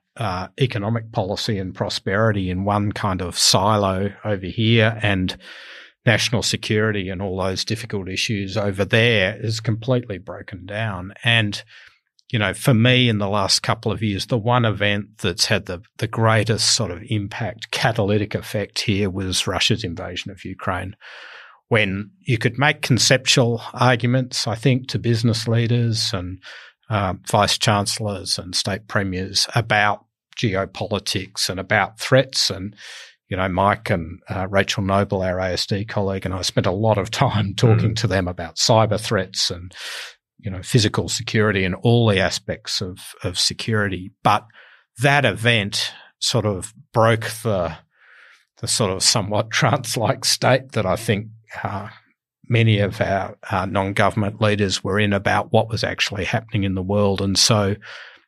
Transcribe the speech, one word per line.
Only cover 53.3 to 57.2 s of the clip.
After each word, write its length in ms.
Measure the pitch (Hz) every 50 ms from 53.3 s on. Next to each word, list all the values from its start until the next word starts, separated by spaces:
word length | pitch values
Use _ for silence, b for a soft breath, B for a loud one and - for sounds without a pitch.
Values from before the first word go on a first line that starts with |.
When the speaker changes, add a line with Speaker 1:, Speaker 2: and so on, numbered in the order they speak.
| - - - -
Speaker 1:
uh, 160 | - 95 92
non-government 760 | 98 95 101 95 98 101 - 104 98 - - 104 101 110 -
leaders 440 | 107 107 104 104 104 95 92 - -
were 160 | 98 95 104
in 120 | 107 101 101
about 380 | 98 98 - 98 101 101 -
what 180 | - 113 110 110
was 140 | 110 110 104
actually 440 | 98 90 - - - 101 92 90
happening 360 | - - 113 - - - 107 98
in 120 | 98 95
the 80 | 92 92
world. 380 | 92 101 104 104 98 98 92